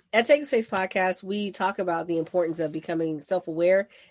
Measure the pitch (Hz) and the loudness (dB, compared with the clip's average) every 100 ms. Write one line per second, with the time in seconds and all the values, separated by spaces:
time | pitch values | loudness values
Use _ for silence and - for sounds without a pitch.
0 | _ 214 233 294 285 247 226 196 190 202 | _ 0 4 4 4 -2 0 -2 -2 0
1 | 185 180 190 208 202 180 190 202 185 165 | 0 -2 -4 -4 -4 -2 -2 0 -2 -2
2 | 165 165 160 180 170 165 160 151 156 165 | -2 -2 0 0 0 0 -4 -4 -6 -2
3 | 165 156 143 185 180 160 175 190 196 - | -2 -4 -4 -4 -2 0 4 4 0 -8
4 | _ | _